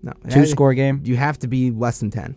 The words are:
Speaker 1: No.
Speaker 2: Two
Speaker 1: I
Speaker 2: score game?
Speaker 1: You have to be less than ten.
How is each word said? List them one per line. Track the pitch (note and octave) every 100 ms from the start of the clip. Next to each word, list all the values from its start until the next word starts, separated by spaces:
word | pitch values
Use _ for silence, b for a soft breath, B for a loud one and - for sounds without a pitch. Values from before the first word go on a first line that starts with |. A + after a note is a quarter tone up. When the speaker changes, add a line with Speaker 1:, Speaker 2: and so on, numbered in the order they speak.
Speaker 1:
No. | - - -
Speaker 2:
Two | C3
Speaker 1:
I | D3+
Speaker 2:
score | C#3+ C#3
game? | C3 C3+ C#3 C#3
Speaker 1:
You | B2
have | C#3+ D3
to | B2+
be | B2+ B2+
less | A2 A#2+ A2+
than | G#2+
ten. | A2 E2+